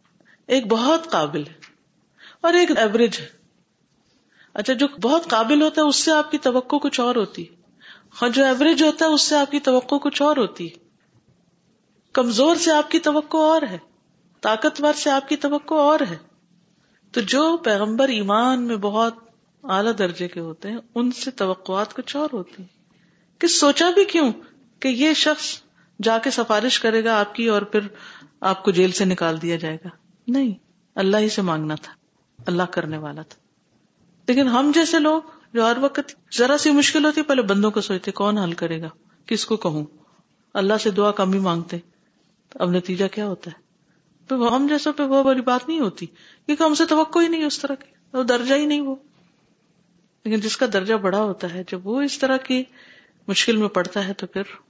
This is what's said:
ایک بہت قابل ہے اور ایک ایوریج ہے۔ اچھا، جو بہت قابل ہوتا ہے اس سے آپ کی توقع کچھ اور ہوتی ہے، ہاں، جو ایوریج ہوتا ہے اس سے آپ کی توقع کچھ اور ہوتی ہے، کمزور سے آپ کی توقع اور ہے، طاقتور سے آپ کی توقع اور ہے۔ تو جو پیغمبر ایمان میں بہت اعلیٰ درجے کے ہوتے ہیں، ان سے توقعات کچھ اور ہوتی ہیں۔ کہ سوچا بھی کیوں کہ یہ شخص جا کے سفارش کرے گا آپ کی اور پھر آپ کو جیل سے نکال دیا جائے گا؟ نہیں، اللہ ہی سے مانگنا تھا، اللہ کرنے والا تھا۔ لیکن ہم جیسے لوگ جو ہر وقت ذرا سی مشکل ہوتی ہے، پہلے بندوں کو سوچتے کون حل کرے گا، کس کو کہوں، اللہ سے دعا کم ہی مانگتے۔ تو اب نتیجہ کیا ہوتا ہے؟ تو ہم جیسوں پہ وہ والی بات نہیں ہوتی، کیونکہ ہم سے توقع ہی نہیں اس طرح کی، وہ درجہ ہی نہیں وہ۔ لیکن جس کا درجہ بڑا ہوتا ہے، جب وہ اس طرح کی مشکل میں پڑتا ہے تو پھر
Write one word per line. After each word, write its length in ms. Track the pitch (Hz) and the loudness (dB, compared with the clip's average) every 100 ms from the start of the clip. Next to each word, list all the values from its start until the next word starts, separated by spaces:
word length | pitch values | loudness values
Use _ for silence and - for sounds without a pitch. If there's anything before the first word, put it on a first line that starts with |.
| _ _ _ _ - | _ _ _ _ -2
ایک 200 | 269 220 | -2 0
بہت 440 | 226 254 320 320 | 0 2 0 0
قابل 300 | 190 151 147 | -2 -2 -4
ہے 120 | 147 - - _ _ _ _ _ - - | -10 -16 -20 _ _ _ _ _ -20 -2
اور 140 | 330 | 2
ایک 240 | 349 349 285 | 4 4 2
ایوریج 420 | 220 220 233 - | 2 4 2 0
ہے۔ 60 | 143 - _ _ _ _ _ _ _ _ _ _ _ | -12 -20 _ _ _ _ _ _ _ _ _ _ _
اچھا، 180 | - 208 | -6 -2
جو 140 | 247 277 220 | 0 0 0
بہت 240 | 220 320 330 | 0 0 2
قابل 360 | 226 226 294 | 0 2 2
ہوتا 200 | 311 311 | 2 2
ہے 40 | 302 | 2
اس 100 | 269 | 2
سے 160 | - | 2
آپ 180 | 311 302 | 2 0
کی 80 | 294 | -2
توقع 380 | 277 254 254 294 | 0 0 0 -2
کچھ 240 | 285 277 | -2 -2
اور 160 | 240 247 | -2 -2
ہوتی 260 | 202 - | -4 -8
ہے، 60 | 85 _ _ _ - - _ - | -16 _ _ _ -20 -20 _ -4
ہاں، 60 | 240 | 0
جو 160 | 240 | 2
ایوریج 380 | 269 254 294 277 | 2 4 4 4
ہوتا 220 | 311 302 | 2 4
ہے 60 | 320 | 2
اس 120 | 294 | 2
سے 140 | - 302 | 2 2
آپ 140 | 285 | 2
کی 100 | 285 | 0
توقع 340 | 277 254 247 | 2 0 2
کچھ 280 | 285 285 - | -2 -2 0
اور 140 | 285 294 | 2 2
ہوتی 280 | 196 - | 0 -4
ہے، 60 | 170 - _ _ _ _ _ _ _ _ _ _ _ _ _ | -14 -14 _ _ _ _ _ _ _ _ _ _ _ _ _
کمزور 440 | - 240 214 294 339 | -2 0 4 4 4
سے 160 | 330 | 4
آپ 180 | 302 302 | 2 2
کی 80 | 330 | 0
توقع 380 | 302 294 294 320 | 0 0 0 2
اور 260 | 311 320 | 4 2
ہے، 160 | 277 180 - _ _ _ _ _ | 0 -8 -16 _ _ _ _ _
طاقتور 520 | - 220 302 302 294 | -2 0 0 0 0
سے 180 | 294 302 | 0 0
آپ 180 | 269 269 | 0 0
کی 80 | 294 | -4
توقع 380 | 285 294 - | -2 -4 -2
اور 240 | 311 285 311 247 | 2 4 2 0
ہے۔ 60 | 165 - _ _ _ _ _ _ _ _ | -6 -16 _ _ _ _ _ _ _ _
تو 80 | - | -6
جو 360 | 196 262 320 330 | -2 0 2 0
پیغمبر 520 | 240 202 214 226 269 | 0 0 0 0 0
ایمان 540 | 226 196 214 247 254 | 0 0 2 2 0
میں 140 | 240 226 | -2 -4
بہت 380 | 208 208 226 226 - _ _ _ | -2 0 0 -2 -18 _ _ _
اعلیٰ 280 | 269 190 214 208 | -4 0 0 0
درجے 300 | 185 170 180 | -2 -2 -8
کے 120 | 175 | -8
ہوتے 300 | 165 160 196 | -12 -12 -12
ہیں، 80 | 226 - | -12 -10
ان 180 | 233 247 | -4 -4
سے 180 | 247 - | -4 -10
توقعات 640 | 262 190 190 - 190 214 | -4 -4 -4 -4 -4 -4
کچھ 220 | - 247 285 | -8 -10 -6
اور 120 | 302 | -6
ہوتی 300 | 247 175 - | -6 -12 -16
ہیں۔ 180 | 185 _ _ _ _ _ _ _ | -20 _ _ _ _ _ _ _
کہ 80 | 339 | 0
سوچا 440 | - 285 285 339 | 4 4 4 4
بھی 140 | 349 | 4
کیوں 280 | 403 339 277 - - _ _ _ | 4 2 0 -2 -12 _ _ _
کہ 80 | 269 | -4
یہ 260 | 240 302 | 0 2
شخص 480 | 302 302 302 - - _ _ _ _ | 2 0 -2 -6 -10 _ _ _ _
جا 160 | 214 226 | 0 0
کے 120 | 247 | 0
سفارش 500 | 254 226 214 240 - | -2 0 0 0 0
کرے 240 | 226 226 | 0 0
گا 160 | 220 220 | 2 0
آپ 140 | 208 | -2
کی 140 | 220 233 | -2 0
اور 140 | 208 | 0
پھر 180 | 202 214 202 - - - - _ | 0 -4 -4 -12 -20 -20 -20 _
آپ 220 | 190 190 | -4 0
کو 80 | - | 0
جیل 200 | 175 185 | 2 2
سے 140 | 175 | 2
نکال 380 | 190 180 170 160 | 0 0 -2 -2
دیا 140 | 170 170 | -4 -4
جائے 220 | 165 160 | -6 -10
گا؟ 40 | 180 - _ _ - | -14 -20 _ _ -4
نہیں، 260 | 262 262 185 _ _ _ | -2 -2 -4 _ _ _
اللہ 220 | - 190 208 | -4 0 2
ہی 120 | 214 | 0
سے 140 | 214 | 0
مانگنا 320 | 185 156 156 | -2 -2 -4
تھا، 180 | 156 - - _ _ _ _ - | -8 -12 -20 _ _ _ _ -4
اللہ 160 | 175 | -2
کرنے 360 | 180 180 156 156 | -2 -4 -6 -8
والا 240 | 151 147 | -10 -14
تھا۔ 160 | 156 - _ _ _ _ _ _ _ _ - | -18 -20 _ _ _ _ _ _ _ _ -2
لیکن 200 | 254 269 | 2 2
ہم 220 | 247 294 | 2 4
جیسے 240 | 302 320 330 | 4 4 2
لوگ 240 | 302 320 311 - _ | 2 0 -4 -18 _
جو 140 | 233 226 | 0 0
ہر 100 | 240 | 2
وقت 580 | 277 285 277 - _ - | 0 -2 -8 -14 _ -2
ذرا 200 | 247 285 | 2 2
سی 120 | 302 | 4
مشکل 340 | 285 285 311 | 4 4 2
ہوتی 160 | 302 302 | 2 0
ہے، 60 | 302 | 0
پہلے 160 | 269 | 0
بندوں 280 | 214 196 214 | 2 2 2
کو 100 | 208 | 0
سوچتے 300 | 196 185 - | -4 -4 -6
کون 280 | - 202 208 | -4 -2 0
حل 140 | 180 | -2
کرے 300 | 170 170 165 | -4 -6 -6
گا، 60 | 165 - _ _ - | -10 -16 _ _ -6
کس 200 | 220 - | -6 -2
کو 100 | 214 | -4
کہوں، 280 | 180 151 151 - _ _ _ _ _ | -2 -4 -8 -14 _ _ _ _ _
اللہ 200 | 202 196 214 | -2 0 0
سے 100 | 220 | 0
دعا 200 | 196 208 | 2 0
کم 220 | 202 190 | 2 0
ہی 60 | 196 | 0
مانگتے۔ 400 | 190 170 170 170 - _ _ _ _ _ _ | 0 -2 -4 -12 -12 _ _ _ _ _ _
تو 140 | - | -4
اب 80 | 180 | -2
نتیجہ 340 | 180 180 180 196 | 0 -2 -4 -4
کیا 140 | 214 208 | -4 -8
ہوتا 240 | 175 - | -8 -12
ہے؟ 60 | - _ _ _ _ _ _ _ | -20 _ _ _ _ _ _ _
تو 280 | 262 233 247 | -2 2 2
ہم 100 | 285 | 2
جیسوں 240 | 294 302 | 0 -2
پہ 100 | 294 | -2
وہ 200 | 277 269 | 0 2
والی 180 | 269 262 | 4 2
بات 280 | 247 247 254 | 0 -2 -2
نہیں 120 | 320 | -2
ہوتی، 260 | 220 - 165 | -2 -4 -14
کیونکہ 560 | - - _ - 294 | -16 -20 _ -4 0
ہم 120 | 320 | 2
سے 120 | 302 330 | 2 2
توقع 320 | 311 311 339 | 2 2 2
ہی 100 | 330 | 2
نہیں 160 | 330 | 2
اس 140 | 302 - | -2 -4
طرح 160 | 277 | -6
کی، 420 | 269 - _ _ 254 | -8 -12 _ _ -4
وہ 60 | |
درجہ 320 | 247 240 247 | 0 0 2
ہی 120 | 277 294 | 0 2
نہیں 140 | 294 | -2
وہ۔ 160 | 277 269 _ _ _ _ _ _ _ _ _ _ _ _ | -4 -8 _ _ _ _ _ _ _ _ _ _ _ _
لیکن 160 | 220 220 | -4 -2
جس 160 | 214 - | -2 -2
کا 100 | 254 | 0
درجہ 220 | 196 190 | 0 0
بڑا 240 | 226 196 196 | -2 0 -2
ہوتا 360 | 214 185 180 | -2 -4 -8
ہے، 80 | 175 180 | -10 -10
جب 160 | 185 190 | -10 -6
وہ 160 | 247 | -4
اس 160 | 285 - | -4 -2
طرح 180 | 269 262 | -2 -2
کی 260 | 262 254 254 - - - _ _ - | -2 -4 -4 -14 -20 -20 _ _ -6
مشکل 280 | 190 - 220 | -2 0 2
میں 120 | 208 | 0
پڑتا 400 | 196 180 208 185 | 0 -2 -4 -6
ہے 40 | |
تو 140 | 196 185 | -8 -8
پھر 160 | 190 196 - _ | -8 -10 -12 _